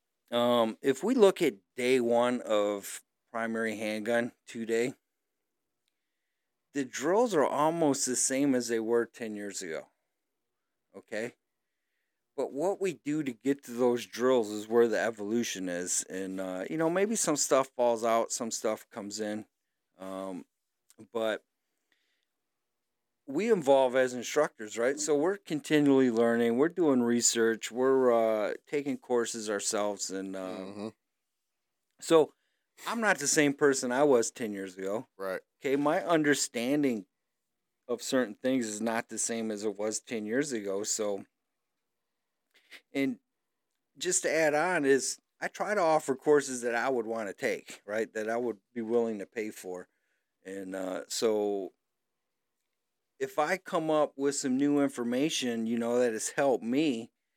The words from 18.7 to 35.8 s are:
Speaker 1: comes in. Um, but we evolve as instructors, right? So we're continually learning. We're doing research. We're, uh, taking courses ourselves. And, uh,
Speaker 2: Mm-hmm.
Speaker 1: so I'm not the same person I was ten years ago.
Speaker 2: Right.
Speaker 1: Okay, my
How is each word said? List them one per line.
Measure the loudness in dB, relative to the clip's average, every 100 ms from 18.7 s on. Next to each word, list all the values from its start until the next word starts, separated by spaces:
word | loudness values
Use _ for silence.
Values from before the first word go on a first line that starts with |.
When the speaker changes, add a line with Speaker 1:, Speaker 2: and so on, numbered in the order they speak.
| -4 -8
Speaker 1:
comes | -12 -10 -8
in. | -6 -6 -10 _ _ _ _ _
Um, | -10 -8 -8 -10 -14 _ _ _ _ _ -8
but | -2 -2 -2 -6 _ _ _ _ _ _ _ _ _ _ _ _ _ _ _ _ _ -8
we | -4 0
evolve | 0 6 6 6 2
as | 0
instructors, | -2 -4 0 -2 -4 -12 -2
right? | -2 -2
So | 0 2
we're | 2 -2
continually | -6 -8 2 4 6 6 6
learning. | 4 4 4 2 2
We're | 0
doing | 2 2 4
research. | 4 2 2 2 2 2 -6
We're, | 0 2 4 4
uh, | 4 4 2 -2 -6 -6
taking | -4 -4 -6
courses | -2 0 0 -4 -4
ourselves. | -4 -2 -2 -2 -4 -6
And, | -8 -8 -8
uh, |
Speaker 2:
Mm-hmm. | -8 -10 -12 -10 -12 -12 _ _ _ _ _ _ _ _ _ _
Speaker 1:
so | 4 4 4 _ _ _ _ _ -8
I'm | -2
not | 0 0
the | 2
same | 2 2
person | 4 2 2 0
I | 2
was | 4 4 2
ten | -4 -8
years | -8 -10 -8
ago. | -6 -6 -8 _
Speaker 2:
Right. | -8 -8 -10 _
Speaker 1:
Okay, | -2
my | 0